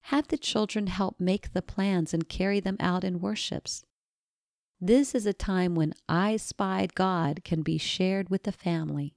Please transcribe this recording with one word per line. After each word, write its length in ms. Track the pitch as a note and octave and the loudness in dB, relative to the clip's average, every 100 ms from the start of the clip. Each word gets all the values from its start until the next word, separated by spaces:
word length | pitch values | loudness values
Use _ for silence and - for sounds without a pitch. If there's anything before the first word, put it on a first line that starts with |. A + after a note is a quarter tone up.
| - | 2
Have 200 | C#4 D4+ | 0 2
the 100 | D#4 | -2
children 520 | - A3 G#3+ A3 G3+ | 0 0 0 -2 -2
help 320 | F3+ F#3+ - | 0 -2 0
make 320 | F3+ G3+ - | 0 0 0
the 100 | F#3 | -6
plans 500 | - - G3 F#3 D#3+ | -4 -2 2 2 2
and 160 | E3 E3 | -2 -2
carry 300 | - F#3+ G3+ | -2 0 2
them 180 | F#3+ F#3+ | 0 0
out 240 | F3 F3+ | 0 0
in 160 | F#3+ F3+ | 0 -2
worships. 640 | F#3+ G#3+ - - - - _ _ _ _ _ _ _ _ _ _ | -4 -4 -4 -6 -6 -10 _ _ _ _ _ _ _ _ _ _
This 340 | F3+ B3 C#4+ | 4 4 4
is 120 | B3+ G#3 | 0 -2
a 60 | |
time 440 | G3 - F#3+ F3+ E3+ | -2 0 2 2 2
when 180 | D#3 - - | 0 -2 -2
I 300 | E3 G3+ A3 | 0 2 0
Spied 580 | - - G3 F#3+ F#3 - | -4 -4 -2 0 -2 0
God 480 | F#3+ F3+ D#3 D3 | 0 2 0 -2
can 180 | - D#3+ | -2 -2
be 160 | D#3 D#3+ | 0 -2
shared 500 | - - F#3 G3 F3+ | -2 0 0 0 0
with 140 | F#3+ | -2
the 80 | - | -2
family. 640 | - F3 E3 D#3 D3 C#3+ | -4 -2 0 -2 -4 -6